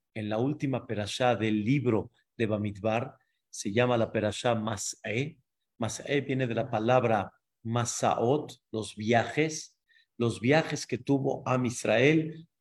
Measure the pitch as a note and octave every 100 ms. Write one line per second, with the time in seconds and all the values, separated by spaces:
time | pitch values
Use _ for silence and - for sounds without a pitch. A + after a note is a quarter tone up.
0 | _ A2 G#2 A2 C3+ D3 C#3 A#2+ - G#2
1 | G2+ - B2 G#2+ A2 G#2+ G#2 C#3+ A#2+ G#2+
2 | - _ _ - A2 G#2 G#2 G2+ G#2+ A2+
3 | C3+ - _ _ _ - G#2+ G#2+ B2 A#2+
4 | A2 A#2 G#2 - B2 A2+ A2 G#2 - -
5 | A2 A2 D3+ - _ _ _ - A#2 -
6 | - C#3+ C#3 C3 B2 A2+ A#2 A2 A2+ B2+
7 | A#2+ G#2+ F2+ _ _ _ A#2 A#2+ A#2 -
8 | A#2 - A#2 D3+ D3 - - A2 G#2 -
9 | G#2+ A#2 G#2+ - D#3 D#3 - _ _ _
10 | _ - A#2 F#2+ A#2 D#3 D#3 D3+ - A#2+
11 | - C#3 C3+ - A#2+ B2+ B2 - G#2+ A2
12 | C#3 D#3+ D#3+ - - _